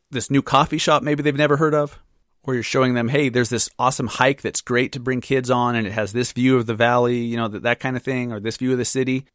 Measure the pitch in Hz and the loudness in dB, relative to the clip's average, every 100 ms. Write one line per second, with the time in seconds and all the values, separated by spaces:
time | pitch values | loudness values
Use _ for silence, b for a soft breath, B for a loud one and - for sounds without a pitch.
0 | _ 131 - 139 - 135 156 156 - 151 | _ -8 0 0 4 2 2 0 2 2
1 | 135 147 147 139 147 143 156 151 147 - | 2 0 0 0 2 2 2 0 -2 -8
2 | _ _ _ _ - 127 110 135 131 123 | _ _ _ _ -6 -6 -2 2 2 2
3 | 117 139 139 120 117 98 - - 123 - | 0 0 2 0 0 -2 -4 0 0 0
4 | 120 - 127 139 101 - - 123 127 135 | -4 2 2 2 -4 -6 -2 0 0 -4
5 | 123 127 - 135 123 123 120 117 104 110 | -6 -6 -2 -2 2 0 2 0 -2 -4
6 | 101 113 120 120 127 131 113 110 117 123 | -4 -2 -4 0 4 4 2 2 4 4
7 | 120 123 117 117 113 101 117 120 131 127 | 2 0 -2 -4 -4 -4 -2 -2 -2 -4
8 | 135 127 123 110 107 - 127 127 120 131 | -4 -4 -6 -6 -6 -4 -2 0 -2 -2
9 | 127 131 - | -2 -2 -6